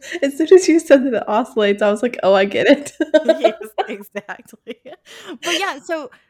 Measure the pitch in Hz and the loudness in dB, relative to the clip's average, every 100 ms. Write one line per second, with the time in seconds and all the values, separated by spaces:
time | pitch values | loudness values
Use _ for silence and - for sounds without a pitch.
0 | - 339 285 - 320 370 370 320 - 277 | -14 -6 -6 -4 4 6 6 0 4 2
1 | 277 220 - 214 247 226 202 202 214 208 | 2 -4 -2 -2 -2 0 0 0 0 0
2 | 240 - 190 196 202 - 214 285 - - | -4 -2 2 2 2 0 2 2 0 -8
3 | 311 311 311 311 320 320 427 - - 202 | 0 0 2 0 0 -2 -10 -8 -8 -10
4 | 202 202 - - _ - - - 254 349 | -14 -14 -14 -16 _ -20 -20 -20 -20 -20
5 | - - - 269 339 339 381 285 - 320 | -20 -20 -18 -12 -6 -6 -6 -10 -10 -10
6 | 277 - _ | -10 -18 _